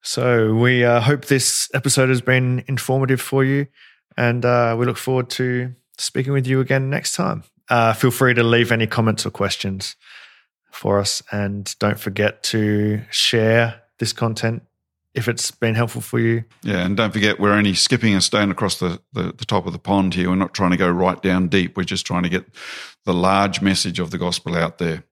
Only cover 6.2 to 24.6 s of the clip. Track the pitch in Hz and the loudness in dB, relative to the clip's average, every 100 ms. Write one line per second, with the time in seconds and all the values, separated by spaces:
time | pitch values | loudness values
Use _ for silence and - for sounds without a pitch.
6.2 | 131 139 127 131 127 135 135 139 - - | -2 0 2 0 2 0 0 -4 -6 -4
7.2 | 180 - - _ _ 120 113 110 127 117 | -4 -4 -10 _ _ 2 2 2 0 4
8.2 | 131 120 117 117 120 113 110 - 113 110 | 2 4 4 4 2 0 0 0 0 0
9.2 | 101 - 98 - 98 95 - - - - | -4 -4 -4 -2 -6 -6 -10 -14 -20 -20
10.2 | - _ _ _ _ - 101 101 98 - | -20 _ _ _ _ -6 0 0 0 -6
11.2 | - 104 101 101 98 - 104 104 - 98 | -6 -4 -4 -6 -10 -2 -2 -2 -6 0
12.2 | 104 - - 110 107 104 107 107 - - | 0 0 -4 0 2 2 0 -2 -4 -2
13.2 | - 117 110 113 117 110 _ _ 113 - | 0 2 4 4 2 -4 _ _ -6 -2
14.2 | 117 110 117 113 - _ _ _ _ - | -4 -2 -4 -4 -12 _ _ _ _ -6
15.2 | 117 110 - - 113 110 117 123 113 120 | -4 -4 -6 -2 -2 0 -2 -4 -6 -2
16.2 | 113 117 113 _ 113 95 90 101 110 107 | 0 0 -4 _ -4 -2 -2 0 0 2
17.2 | 104 101 101 104 104 90 - 120 113 98 | 0 2 4 4 4 2 0 2 2 2
18.2 | - 110 101 90 98 - 92 90 _ - | 2 0 0 0 -4 -2 -4 -6 _ -6
19.2 | 87 85 - 101 87 87 - 98 95 87 | -6 -8 -4 -4 -4 -10 -2 0 0 0
20.2 | 90 92 95 - 92 90 92 87 92 90 | 0 0 -2 -2 0 2 2 2 0 0
21.2 | 95 92 92 98 87 - 90 95 - 90 | 0 0 2 0 0 -4 -6 -6 -4 -4
22.2 | 90 90 - - - - - - - 92 | -2 -4 -6 -20 -18 -16 -18 -12 -4 0
23.2 | 92 98 101 92 98 92 98 87 87 87 | 2 2 2 0 0 0 -2 -4 -6 -4
24.2 | 87 85 - 85 | -4 -4 -4 -2